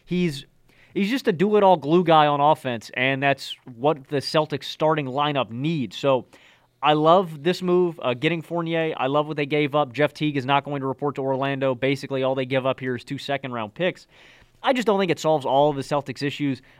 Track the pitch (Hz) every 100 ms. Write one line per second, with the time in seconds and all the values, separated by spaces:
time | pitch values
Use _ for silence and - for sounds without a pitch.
0 | - 180 175 135 - _ _ _ _ 175
1 | 202 262 - 160 202 214 196 175 139 170
2 | 165 160 147 143 147 151 131 117 - -
3 | 127 135 139 135 - - - 117 139 156
4 | 135 147 - 160 151 143 - - 156 156
5 | 135 127 147 139 110 113 147 165 113 -
6 | 139 131 - - - _ _ - 143 151
7 | 156 180 180 156 151 180 180 180 180 156
8 | 127 123 151 165 151 170 165 165 160 -
9 | 131 143 151 151 143 147 147 147 143 117
10 | 147 - 151 143 127 139 139 143 135 131
11 | 147 139 135 131 139 139 135 123 131 139
12 | 135 135 131 135 131 131 127 127 131 123
13 | - 139 - 139 131 123 107 - 180 -
14 | - _ - - _ _ 233 254 226 196
15 | 190 147 156 156 127 131 147 139 131 147
16 | 139 120 143 - 147 131 _